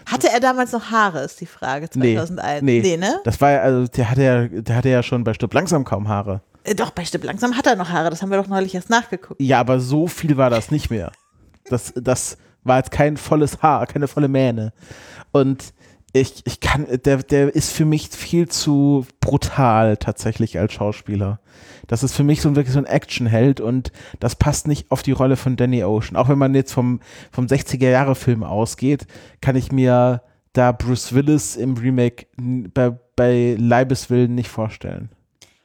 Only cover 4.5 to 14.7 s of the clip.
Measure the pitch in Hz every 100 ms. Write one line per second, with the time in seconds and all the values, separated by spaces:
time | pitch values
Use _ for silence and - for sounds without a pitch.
4.5 | 95 113 120 131 123 117 123 113 107 123
5.5 | - 180 156 127 98 104 101 101 95 -
6.5 | _ - 208 226 - 165 170 - 202 247
7.5 | 240 285 202 170 175 160 156 196 196 190
8.5 | 196 190 185 - 233 240 180 - - 135
9.5 | 123 123 131 127 151 170 - 160 135 127
10.5 | 117 - 151 - 113 85 - _ _ _
11.5 | _ - 123 - - 123 - - - _
12.5 | _ 123 127 - - 151 147 - 151 143
13.5 | - 160 127 123 143 143 - 139 135 131
14.5 | 113 107